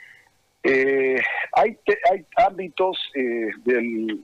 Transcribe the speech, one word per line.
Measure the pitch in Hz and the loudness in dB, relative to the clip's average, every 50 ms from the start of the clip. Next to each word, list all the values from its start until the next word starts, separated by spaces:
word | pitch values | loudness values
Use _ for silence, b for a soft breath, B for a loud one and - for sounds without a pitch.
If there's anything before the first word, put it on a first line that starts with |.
| B B B B B B B B _ _ _ _ | B B B B B B B B _ _ _ _
eh, | - 135 135 131 135 139 139 135 131 131 131 123 - B B B B B B | -2 0 2 2 2 2 2 2 0 0 0 0 -2 B B B B B B
hay | - 196 233 - - - | 2 2 2 0 -2 -2
te-, | 208 208 - - 175 | 0 0 2 2 2
hay | 196 202 160 _ - | 2 0 -2 _ 0
ámbitos, | 170 175 196 190 175 190 160 - - 185 185 170 - - - - | 2 2 2 2 -2 -10 -6 -2 -2 0 0 -2 -4 -8 -8 -6
eh, | 139 127 120 117 117 113 104 98 - - | -4 -4 -2 -2 -4 -4 -6 -6 -4 -2
del | 120 127 120 117 120 113 110 113 110 107 - | 0 0 0 0 -2 -4 -4 -4 -6 -4 -2